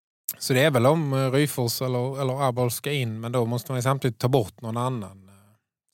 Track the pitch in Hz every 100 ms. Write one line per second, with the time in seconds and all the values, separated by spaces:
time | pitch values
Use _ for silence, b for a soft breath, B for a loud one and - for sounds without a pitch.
0 | _ _ - - - 127 151 131 120 160
1 | 147 135 135 135 147 - 120 - 131 127
2 | 123 135 135 131 139 117 123 113 - 147
3 | 120 110 117 127 117 120 - 127 123 135
4 | 131 117 123 135 98 - 113 117 123 123
5 | 98 98 95 98 101 104 _ _ _